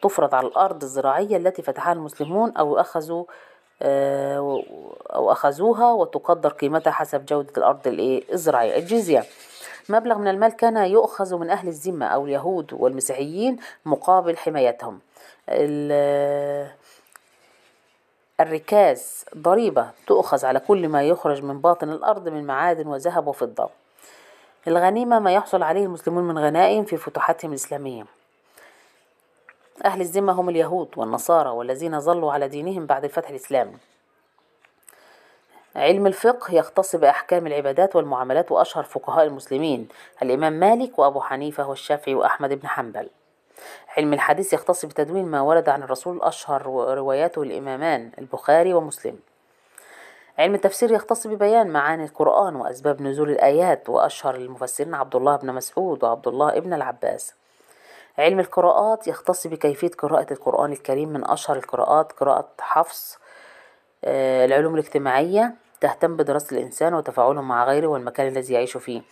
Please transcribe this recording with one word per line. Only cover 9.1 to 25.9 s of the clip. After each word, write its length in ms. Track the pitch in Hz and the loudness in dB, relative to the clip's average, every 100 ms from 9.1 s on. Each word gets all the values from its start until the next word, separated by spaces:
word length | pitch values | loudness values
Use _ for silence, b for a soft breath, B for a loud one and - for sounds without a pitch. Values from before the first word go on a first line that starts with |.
| 139 107 B B B B B - | 2 0 B B B B B -2
مبلغ 280 | 214 233 214 | 0 2 0
من 100 | 202 | 0
المال 240 | 190 220 | 2 2
كان 260 | 220 233 226 | 4 2 2
يؤخذ 580 | 190 208 220 - 190 180 | 4 4 2 0 -4 -4
من 140 | 170 | -2
أهل 180 | 190 180 | -2 -4
الذمة 380 | 156 170 170 113 | -8 -6 -4 -2
أو 200 | 110 143 | 0 0
اليهود 480 | 139 170 185 151 | -2 -2 -4 -6
والمسيحيين 840 | - 127 131 127 131 143 170 240 240 B B - | -2 0 0 -4 -4 -6 -2 -2 -2 B B -4
مقابل 520 | 143 - 185 175 165 | 0 4 4 4 -2
حمايتهم. 640 | - 156 123 117 - 101 _ b b b - | -2 2 2 0 -6 -14 _ b b b -4
ال-، 1200 | - 147 147 147 147 143 143 143 143 143 143 143 - b b b - _ b b b b b b b _ _ _ - | 0 0 -2 0 0 2 2 0 -2 -4 -6 -8 -14 b b b -20 _ b b b b b b b _ _ _ -2
الركاز 840 | 160 160 - 208 185 127 - - - 156 | -2 -2 2 6 6 4 -4 -16 -16 -4
ضريبة 540 | 156 190 226 156 - - - | 2 4 2 0 -2 -4 2
تؤخذ 380 | 196 185 139 131 | 2 4 0 2
على 140 | 131 | 0
كل 280 | - 202 165 | 2 2 2
ما 140 | 151 | 2
يخرج 400 | 143 175 160 139 | 2 2 0 -2
من 180 | 139 139 | -4 0
باطن 280 | 165 170 156 | 2 2 0
الأرض 400 | 160 - 208 175 | -2 0 0 -2
من 140 | 156 | -8
معادن 440 | 143 135 170 165 151 | -4 0 0 0 -2
وذهب 400 | 139 165 175 147 | -4 -2 -2 -2
وفضة. 420 | 135 120 - 113 - _ b b b b b b b - | -2 -4 -4 -6 -6 _ b b b b b b b -2
الغنيمة 520 | 170 180 214 240 233 | 2 2 2 2 2
ما 140 | 196 | 4
يحصل 300 | 190 208 185 | 2 2 0
عليه 220 | 160 175 | 0 0
المسلمون 380 | 202 | -2